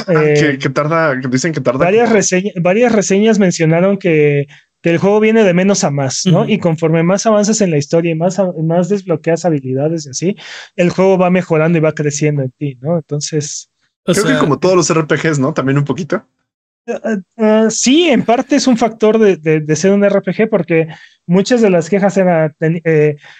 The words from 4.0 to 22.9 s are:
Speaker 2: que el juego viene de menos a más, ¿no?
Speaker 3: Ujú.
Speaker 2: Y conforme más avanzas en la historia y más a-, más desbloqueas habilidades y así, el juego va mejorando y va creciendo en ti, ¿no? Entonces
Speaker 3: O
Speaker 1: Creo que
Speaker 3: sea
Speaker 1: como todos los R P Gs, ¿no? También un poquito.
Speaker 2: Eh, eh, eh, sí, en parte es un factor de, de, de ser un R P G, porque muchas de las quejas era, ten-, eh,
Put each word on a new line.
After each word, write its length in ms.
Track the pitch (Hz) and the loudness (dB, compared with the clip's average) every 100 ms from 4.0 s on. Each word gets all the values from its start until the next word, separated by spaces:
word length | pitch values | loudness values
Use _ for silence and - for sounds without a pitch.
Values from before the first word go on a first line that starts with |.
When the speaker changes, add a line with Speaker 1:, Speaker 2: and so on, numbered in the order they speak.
| 190 156 147 143 143 - _ _ | 0 2 2 0 -4 -10 _ _
Speaker 2:
que 100 | 170 | -2
el 60 | 170 | 0
juego 220 | 190 214 | 2 2
viene 240 | 220 220 | 2 4
de 100 | 208 | 4
menos 300 | 175 190 196 | 2 2 0
a 60 | 170 | 0
más, 300 | 143 135 - 185 | -2 -4 -4 0
¿no? 160 | 156 | 0
Speaker 3:
Ujú. 80 | 151 | 2
Speaker 2:
Y 80 | 208 | 0
conforme 440 | 175 160 160 165 | -2 0 0 2
más 220 | 170 190 226 | 2 0 2
avanzas 360 | 214 202 220 | 2 2 0
en 100 | 196 | 0
la 60 | 151 | 0
historia 340 | 139 165 170 | 0 0 0
y 40 | 160 | -2
más 240 | 175 185 | -2 -2
a-, 140 | 185 160 | -4 -2
más 260 | 160 170 175 | -2 0 0
desbloqueas 540 | 202 190 156 - 165 180 | -2 -4 -4 -2 -2 0
habilidades 600 | 151 131 131 151 165 147 | -2 -4 -4 -2 -4 -8
y 40 | |
así, 260 | 123 165 214 - - - - | -6 -6 -6 -10 -20 -12 -2
el 140 | 180 | -2
juego 280 | 170 190 185 | 2 2 2
va 120 | 180 | 2
mejorando 480 | 180 180 160 156 170 | 0 0 0 2 2
y 40 | |
va 120 | 156 | 0
creciendo 480 | 151 147 143 151 147 | -2 -4 -2 -2 -2
en 80 | 131 - | -6 -6
ti, 200 | 143 123 | -10 -8
¿no? 140 | 131 170 | -4 -4
Entonces 720 | - 147 - 156 147 - - _ _ _ - | -4 -8 -6 -6 -8 -12 -18 _ _ _ -4
Speaker 3:
O 80 | |
Speaker 1:
Creo 100 | 175 | -2
que 60 | 214 | 0
Speaker 3:
sea 80 | - | 0
Speaker 1:
como 180 | 147 131 | 0 0
todos 160 | 185 185 | 2 2
los 140 | 165 | 2
R 140 | 160 | 0
P 140 | 156 151 | 0 -2
Gs, 220 | 160 147 | -2 -2
¿no? 140 | 131 | -2
También 240 | 135 131 139 | -2 -2 0
un 60 | 143 | -2
poquito. 400 | 131 170 196 - _ _ _ _ _ - | -4 -4 -6 -8 _ _ _ _ _ -12
Speaker 2:
Eh, 60 | |
eh, 240 | 226 - 214 185 - | -8 -6 -6 -8 -2
eh, 280 | 214 220 220 | 0 2 2
sí, 380 | 220 - 285 349 | 0 0 2 2
en 140 | 226 | 2
parte 320 | - 240 254 285 | 0 -2 0 0
es 100 | 262 | 2
un 120 | 233 | 2
factor 420 | 233 226 214 220 | 0 0 0 4
de, 160 | 208 175 | 2 2
de, 220 | 156 156 | 0 -2
de 160 | 151 151 | 0 0
ser 160 | 190 | 2
un 120 | 202 | 2
R 180 | 202 196 | 2 0
P 100 | 190 | -2
G, 160 | 180 220 | -2 0
porque 380 | 208 160 165 160 156 - _ - | -2 0 0 -2 -8 -20 _ 0
muchas 340 | 180 196 247 | 0 2 2
de 80 | 220 | 2
las 200 | 180 160 | 2 0
quejas 280 | 202 196 196 | 0 0 2
era, 320 | 185 165 156 - | 2 2 0 -2
ten-, 240 | 160 170 | -4 -2
eh, 320 | 165 | 0